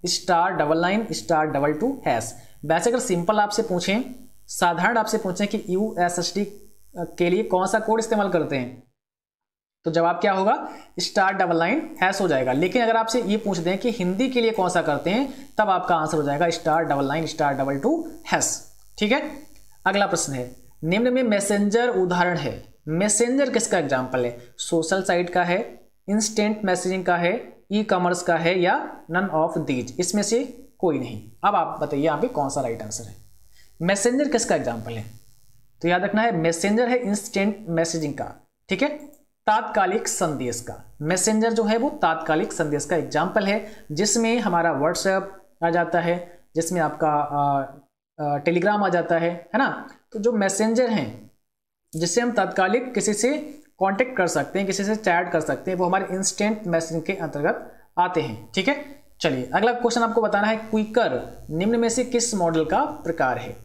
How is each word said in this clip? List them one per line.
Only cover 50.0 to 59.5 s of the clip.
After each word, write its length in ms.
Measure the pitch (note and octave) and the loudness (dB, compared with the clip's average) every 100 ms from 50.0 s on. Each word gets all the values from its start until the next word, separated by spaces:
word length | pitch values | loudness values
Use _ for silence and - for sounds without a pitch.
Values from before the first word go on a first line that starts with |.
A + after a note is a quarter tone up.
| _ | _
तो 60 | A3 | -2
जो 140 | G#3+ | 0
messenger 580 | A3 G3 G3 A3 A3+ B3 | 2 0 2 2 2 2
हैं, 400 | G#3 A#2+ G#2 G2+ _ _ _ _ _ _ D#3+ | 2 -2 -8 -20 _ _ _ _ _ _ -4
जिससे 240 | F3 A#3+ | 0 2
हम 120 | A#3+ | 2
तात्कालिक 640 | A3 F#3 F#3 F#3 A#3 B3+ | 0 0 2 2 2 0
किसी 200 | G#3 G3+ | -2 -2
से 480 | G#3 A#3+ D4+ - - _ _ | 0 0 0 -6 -16 _ _
contact 380 | G3 G3 B3+ - | -2 0 -2 0
कर 100 | F3+ | 0
सकते 320 | D#3+ C#3 F#3+ | 0 -2 -2
हैं, 80 | G3 | -2
किसी 180 | F#3 | -2
से 120 | G3+ G#3+ | -2 0
chat 360 | G3+ E3+ F3+ | 2 2 2
कर 80 | E3 | -2
सकते 300 | D3+ C3+ - | 0 -4 -2
हैं, 80 | F3+ | 0
वो 60 | |
हमारे 220 | F3+ F#3+ F#3+ | 2 0 -2
instant 560 | F#3 F#3+ - G#3 G#3+ F3+ | -2 -4 0 -2 0 0
messaging 360 | E3 E3 E3 | -2 0 -4
के 100 | D#3+ | -4
अंतर्गत 600 | F#3+ D#3+ C#3+ D#3 A3+ - - - - | -6 -4 0 0 0 -6 -20 -6 0
आते 220 | F3+ - | 2 2
हैं। 300 | A#3 G#2+ - | -2 -8 -4
ठीक 140 | - F#3 | 0 0
है, 340 | C#4+ - - - - | 0 -4 -16 -20 -4
चलिए 300 | E3 C3 B2 | -2 0 0